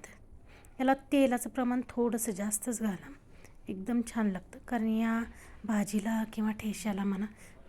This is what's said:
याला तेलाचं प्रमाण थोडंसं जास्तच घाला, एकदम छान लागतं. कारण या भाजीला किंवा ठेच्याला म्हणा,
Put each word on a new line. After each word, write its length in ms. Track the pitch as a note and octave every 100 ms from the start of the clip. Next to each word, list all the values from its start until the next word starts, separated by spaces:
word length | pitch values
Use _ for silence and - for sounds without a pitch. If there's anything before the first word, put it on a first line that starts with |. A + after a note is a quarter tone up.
| - - - - - - - -
याला 140 | C4
तेलाचं 560 | C4+ - C#4+ C4+ A#3+ A#3+
प्रमाण 320 | - B3 B3+ B3
थोडंसं 420 | - A#3+ A3 A#3
जास्तच 500 | F#3+ G#3 - - G#3+
घाला, 300 | A3 F3+ - C#4+ - - - - -
एकदम 340 | F#3+ G3 A#3+ A#3
छान 160 | A#3 G#3
लागतं. 300 | F#3 - C4 -
कारण 200 | A#3+ A3
या 360 | A3 A3+ A3+ A3+ - - -
भाजीला 600 | G#3+ G#3 G3 G#3+ G#3 A3+ A3
किंवा 180 | - G#3+
ठेच्याला 520 | G#3+ G#3+ G3+ G#3+ G3
म्हणा, 220 | G3 F#3+ G#3+ - - -